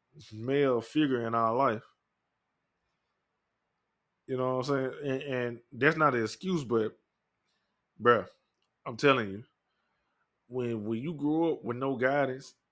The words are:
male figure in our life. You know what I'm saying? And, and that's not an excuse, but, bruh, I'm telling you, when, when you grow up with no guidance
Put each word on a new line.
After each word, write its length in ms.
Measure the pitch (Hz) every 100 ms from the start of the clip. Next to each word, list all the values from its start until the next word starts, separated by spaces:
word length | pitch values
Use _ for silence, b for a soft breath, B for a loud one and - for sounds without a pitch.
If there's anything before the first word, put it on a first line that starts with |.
| _ 151 -
male 480 | 107 120 139 139 120
figure 440 | - 151 147 123
in 120 | 113 117
our 180 | 113
life. 300 | 123 135 110 - _ _ _ _ _ _ _ _ _ _ _ _ _ _ _ _ _ _ _ _ _ _ _ -
You 100 | 127
know 200 | 127 127
what 120 | 127
I'm 40 |
saying? 180 | 139 131 -
And, 180 | 143 131
and 360 | 143 127 120 117 -
that's 240 | 117 143 160
not 180 | 147
an 100 | 123
excuse, 400 | 110 - 185 175
but, 340 | 120 117 110 - _ _ _ _ _ _ _ _ _ -
bruh, 240 | 120 113 92 - _ _ _ _
I'm 120 | - 113
telling 340 | 143 131 101
you, 140 | 101 - _ _ _ _ _ _ _ _ _ _
when, 360 | 123 120 113
when 160 | 107 113
you 140 | 147
grow 380 | 151 147 160 165
up 120 | 139
with 120 | 120 120
no 180 | 135
guidance 600 | 123 127 143 135 131 - - _